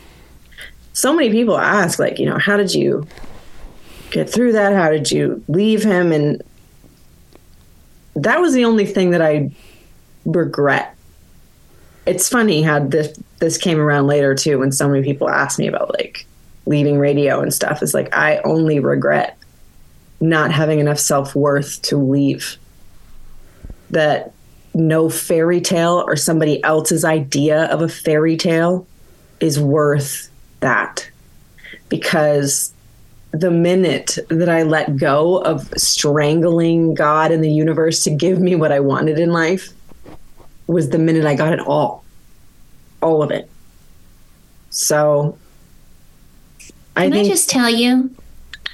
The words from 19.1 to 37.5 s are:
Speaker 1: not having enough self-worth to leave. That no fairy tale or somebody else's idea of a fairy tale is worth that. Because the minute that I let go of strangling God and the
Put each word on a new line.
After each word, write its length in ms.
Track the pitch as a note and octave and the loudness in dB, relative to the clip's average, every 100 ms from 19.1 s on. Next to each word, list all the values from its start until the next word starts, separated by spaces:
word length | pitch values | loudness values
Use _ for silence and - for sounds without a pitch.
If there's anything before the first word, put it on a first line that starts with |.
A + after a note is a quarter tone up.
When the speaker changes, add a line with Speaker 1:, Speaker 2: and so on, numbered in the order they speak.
| D3 C3+ - - - - - - - - - | 0 0 -6 -20 -20 -20 -20 -20 -20 -16 -4
Speaker 1:
not 300 | D#3+ D#3+ D3 | 0 2 2
having 280 | D3+ D#3 D3+ | 0 0 2
enough 200 | D3 D3 | 0 0
self-worth 800 | - C#3+ C#3 C#3+ C#3+ C#3+ C#3 - | 0 -2 -2 -2 0 0 -4 -8
to 140 | - D3 | -4 -2
leave. 600 | C3+ C#3 C#3 C3+ - - - - - - - - - - - - - - - | 0 0 0 -2 -8 -14 -20 -20 -20 -20 -20 -20 -20 -20 -20 -20 -18 -18 -4
That 420 | E3 D3+ B2+ - - - - - E3 | 0 2 0 -4 -18 -20 -20 -6 0
no 340 | D#3+ D#3+ D#3+ | 2 2 2
fairy 500 | E3 - E3 E3 F3 | -2 -2 0 2 0
tale 420 | E3+ E3+ E3+ F3 - | 0 0 2 0 0
or 100 | D3 | -2
somebody 480 | - D#3+ D3+ D3 | 0 0 2 0
else's 400 | D#3 D#3 D#3 D#3+ | 0 0 0 0
idea 640 | D#3+ D#3+ C3+ C#3+ D3+ D3+ E3 | 0 0 -2 0 2 2 0
of 160 | C#3+ | -2
a 80 | E3 | -4
fairy 480 | - E3 D3+ E3 D#3+ | -4 0 2 2 0
tale 480 | F3 E3 E3+ F3+ - - - - - - | 0 0 0 -2 -6 -20 -20 -20 -16 -4
is 200 | D#3+ C#3 | -2 0
worth 720 | C#3 D3+ D3 C#3+ C#3 - - - - - | 0 2 2 0 -2 -10 -14 -20 -20 -6
that. 460 | C3+ G#2+ F#2+ - - - - - - - - - - | -2 0 -2 -8 -16 -20 -20 -20 -20 -20 -20 -16 -8
Because 840 | C#3 - E3 D3+ D3 C#3 - - - - - - - - | -6 -2 0 2 2 0 -2 -6 -10 -20 -20 -20 -20 -10
the 200 | D#3 F3+ | -2 0
minute 640 | E3+ F3 F#3 E3+ B2+ - - - | 2 2 2 2 0 -4 -8 -2
that 200 | E3 F3 | 0 2
I 140 | E3 | 2
let 340 | D#3 D#3 D#3 C3+ | 2 0 0 0
go 400 | D3+ C#3+ E3+ F#3 | 2 2 2 2
of 320 | - D3+ - - | 0 -4 -6 -4
strangling 1200 | - - D3 D3 D3 E3 E3+ E3 E3 E3 E3 D3+ | -2 0 0 2 2 2 2 2 2 2 2 2
God 360 | D3+ D#3 D#3+ | 2 2 2
and 120 | E3 | 2
the 80 | D#3 | 2